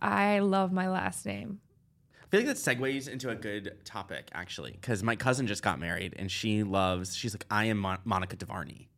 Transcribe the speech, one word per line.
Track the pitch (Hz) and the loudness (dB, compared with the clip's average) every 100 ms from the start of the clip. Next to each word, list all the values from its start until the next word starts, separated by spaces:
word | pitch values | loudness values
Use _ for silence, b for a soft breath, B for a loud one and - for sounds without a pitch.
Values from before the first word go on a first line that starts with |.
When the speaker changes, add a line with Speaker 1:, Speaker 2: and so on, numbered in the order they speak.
Speaker 1:
"I | 208 202 202 208 | 2 4 4 4
love | 202 190 190 | 4 4 4
my | 185 185 | 2 2
last | 185 - 185 208 | 0 -2 -4 -6
name." | 202 208 202 - _ _ _ _ b | -6 -8 -12 -14 _ _ _ _ b
Speaker 2:
I | b | b
feel | 190 | 2
like | 254 | 2
that | 269 | 0
segues | - 123 135 135 123 | 0 0 0 -2 -4
into | 131 127 | -6 -6
a | 113 | -4
good | 110 104 95 - - | -4 -6 -6 -12 -12
topic, | 107 98 76 - | -10 -8 -10 -10
actually, | 78 87 - 64 64 | -10 -10 -10 -10 -8
'cause | - 107 | -2 0
my | 110 113 | 2 2
cousin | 127 127 120 | 4 4 2
just | 101 | 0
got | 104 76 | 0 0
married, | 85 87 90 - | 0 -2 -4 -6
and | 95 | -6
she | - 110 107 | -2 2 2
loves, | 104 95 95 90 92 - | 4 4 4 2 -2 -6
she's | 120 101 | -6 -6
like, | - | -2
"I | 104 110 | 2 2
am | 107 | 2
Mon-, | 98 95 | 0 -2
Monica | 95 95 92 - | 0 0 0 -6
DeVarney." | 90 95 71 - - | -8 -8 -8 -12 -20